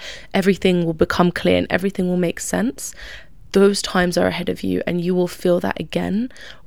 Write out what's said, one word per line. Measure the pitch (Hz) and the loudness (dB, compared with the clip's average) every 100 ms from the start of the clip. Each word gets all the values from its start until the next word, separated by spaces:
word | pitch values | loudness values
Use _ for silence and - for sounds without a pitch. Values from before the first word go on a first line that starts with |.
| - - - | -12 -16 -4
everything | 196 185 180 190 180 | 0 2 4 4 2
will | 165 | 0
become | 160 175 - 175 | 0 0 2 2
clear | - 180 - | 2 2 2
and | 175 | 2
everything | 180 190 190 180 | -2 -2 -2 -2
will | 180 | 0
make | 175 - | 0 -2
sense. | - 180 226 - - - - - - - - | -4 -2 -2 -4 -12 -14 -16 -18 -18 -20 -2
Those | 196 202 202 | 4 4 4
times | - 185 180 175 | -2 0 2 2
are | 185 | 0
ahead | 175 175 | 0 -4
of | 180 | -4
you | - - - | -2 -2 0
and | 175 | -2
you | 175 180 | 0 0
will | 175 | 0
feel | - 180 175 | 0 2 2
that | 196 - | 0 -6
again. | 160 170 175 196 254 - - - | -4 -4 -2 -2 -4 -10 -20 -20